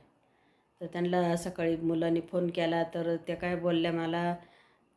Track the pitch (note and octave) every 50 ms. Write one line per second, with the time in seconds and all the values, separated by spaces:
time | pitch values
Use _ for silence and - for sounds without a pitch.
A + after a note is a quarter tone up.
0 | - _ _ _ _ _ _ _ _ _ _ _ _ _ _ _ F3 F3 - F3
1 | F3 F3 F3+ F3+ F3 E3+ E3+ E3+ F3 F3+ F3 - E3 E3 E3 D#3+ E3 E3 E3 D#3+
2 | E3 E3 E3+ E3+ E3 - - F3+ F3 F3 E3+ F3+ E3 E3 E3 E3+ E3 E3 - E3+
3 | E3 E3+ E3+ E3 E3 - E3+ E3+ F3+ F3+ F3+ F3 E3+ F3 E3+ E3 E3 E3+ E3 E3+
4 | E3 D#3+ E3 F3 F3 F3 F3 E3+ - - - - - _ _ _ _ _ _